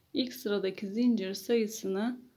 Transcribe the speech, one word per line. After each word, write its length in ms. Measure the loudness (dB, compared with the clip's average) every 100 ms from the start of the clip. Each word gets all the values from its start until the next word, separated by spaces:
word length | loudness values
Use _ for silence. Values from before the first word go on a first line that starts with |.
| _
ilk 200 | -2 -2
sıradaki 560 | -4 -2 0 0 -2 -4
zincir 460 | 2 4 4 0
sayısını 1000 | -4 0 2 2 -2 -2 0 0 -4 -10